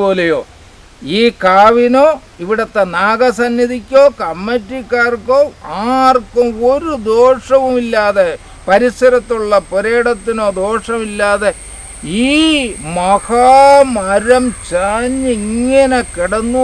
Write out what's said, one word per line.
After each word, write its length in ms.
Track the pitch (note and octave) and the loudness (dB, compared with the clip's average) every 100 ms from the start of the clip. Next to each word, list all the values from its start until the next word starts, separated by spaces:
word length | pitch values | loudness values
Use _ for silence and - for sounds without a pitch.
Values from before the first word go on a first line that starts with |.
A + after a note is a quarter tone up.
പോലെയോ 380 | G3 F#3 E3+ D3 - - - - - - C3 G3 | 0 0 0 -2 -6 -16 -20 -20 -20 -16 -6 0
ഈ 40 | A#3 - | 0 0
കാവിനോ 640 | F#3 F#3+ G#3+ A#3 A#3+ C4 D4+ C#4+ - - | 2 4 4 4 2 2 2 0 -8 -12
ഇവിടുത്തെ 400 | F3 A3 A3 G#3+ F#3 E3+ | -6 -4 -2 -2 -2 -2
നാഗസന്നിധിക്കോ 1040 | G3+ A3 B3+ A3 A#3+ A#3+ A#3+ B3 G3+ C4+ C#4 - | -2 0 0 0 -2 -2 -2 -4 0 4 4 2
കമ്മിറ്റിക്കാർക്കോ 1160 | F3 E3 G#3 B3 G3 C4 A#3+ A#3+ A#3+ A#3 A3+ C4 D4 - - F3 A3+ C4 | -6 -6 -6 -6 -6 -12 -6 -2 -2 -2 0 0 0 -4 -12 -8 -4 0
ആർക്കും 500 | C4 B3+ A3 A#3 A#3+ A3 A#3+ | 2 2 -2 -2 -2 0 0
ഒരു 240 | C#4 D#4+ C#4 G#3+ | 0 -2 -6 -2
ദോഷവുമില്ലാതെ, 1160 | A3+ B3 C4 - C4+ C4 B3 A#3 A3+ G#3 G3 F3 D3 - - - | 2 4 2 0 0 0 -2 -2 -2 0 0 -2 -4 -14 -12 0
പരിസരത്തുള്ള 920 | G3 B3 G3+ B3 B3 - A3+ G#3 G3+ D#3+ | 2 2 0 2 2 -2 -6 0 0 0
പുരയിടത്തിനോ 760 | F#3 G#3+ A#3+ A#3 A3+ A3 A3+ G#3 F#3 | -4 -2 0 -2 -4 -6 -4 -2 -2
ദോഷമില്ലാതെ 880 | G3 A3 A#3 A#3 A3 G#3 G#3 G3+ G3+ - - - - - D3 G3 | -4 -4 -6 -8 -6 -4 -2 0 -2 -4 -12 -20 -20 -16 -8 -2
ഈ 100 | B3+ D4+ D#4+ D4+ A#3+ - D#3 F3 | 0 2 2 0 -4 -8 -8 -4
മഹാമരം 1500 | F#3 G3+ - A#3+ B3+ C4+ C#4 C#4 C4+ A3+ F#3+ G3+ A3 B3+ B3+ - - | 0 0 0 2 4 6 8 6 4 0 -2 0 2 2 0 -6 -6
ചാഞ്ഞിങ്ങനെ 1300 | F3 G3 G#3+ B3 C4 C4 A3 G#3 A3+ B3 C4+ C4+ B3+ A#3+ F3 | -4 -2 -4 -4 -4 -4 -4 -4 -4 0 2 2 0 -4 -6
കിടന്നു 480 | F3+ G#3+ A#3 B3+ | -4 -2 -2 0